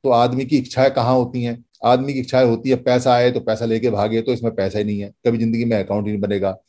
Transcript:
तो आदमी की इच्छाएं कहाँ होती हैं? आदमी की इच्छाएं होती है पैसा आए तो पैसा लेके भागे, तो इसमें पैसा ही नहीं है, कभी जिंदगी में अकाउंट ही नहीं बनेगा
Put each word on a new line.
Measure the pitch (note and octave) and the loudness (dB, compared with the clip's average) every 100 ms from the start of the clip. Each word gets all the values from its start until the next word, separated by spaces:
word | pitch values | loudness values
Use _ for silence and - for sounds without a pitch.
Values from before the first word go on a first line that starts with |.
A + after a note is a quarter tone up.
तो | C3+ | 4
आदमी | A#2 B2 B2+ C3+ | 2 2 0 0
की | C#3+ | -2
इच्छाएं | B2 - C3+ | 0 0 2
कहाँ | C3+ A#2+ B2+ | 2 2 2
होती | B2 B2+ | 0 -4
हैं? | A#2+ A#2 _ _ A#2 | -6 -8 _ _ 2
आदमी | B2+ C3+ | 2 0
की | C3+ | -4
इच्छाएं | B2+ C3 B2 | -2 2 2
होती | A#2 B2+ | 2 0
है | B2+ | 0
पैसा | B2+ B2 B2+ | 2 0 2
आए | B2 B2 | 4 2
तो | B2 | 0
पैसा | - A2 A#2 | -4 -4 -2
लेके | A2+ A#2+ | 0 0
भागे, | G2+ G#2+ A2+ | 0 0 0
तो | A#2 | -2
इसमें | A#2 A#2 - | -2 -4 -2
पैसा | G2 G#2 | -4 -2
ही | G#2 | -2
नहीं | G#2 | -4
है, | G2+ _ A#2+ | -8 _ -2
कभी | A#2 | 0
जिंदगी | A2+ A2+ A#2+ | 0 0 0
में | G#2+ | -2
अकाउंट | F#2+ G2+ G#2 | 0 -4 -2
ही | |
नहीं | G#2 | -4
बनेगा | G2 G2+ F#2+ F#2 | -2 0 -2 -4